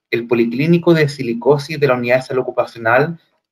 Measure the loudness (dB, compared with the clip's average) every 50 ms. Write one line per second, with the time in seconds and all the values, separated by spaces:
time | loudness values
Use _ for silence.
0 | _ _ -6 -6 -2 0 0 0 0 0 -2 -2 2 2 2 2 4 2 4 4
1 | 2 0 -2 -6 -6 -6 -6 0 2 2 2 2 -2 -6 -4 -2 0 0 0 0
2 | 0 0 0 0 0 -2 -4 -4 -4 -2 -2 -4 -4 -4 -8 -4 0 2 2 2
3 | 2 0 -4 -10 _ _ _ _ _ _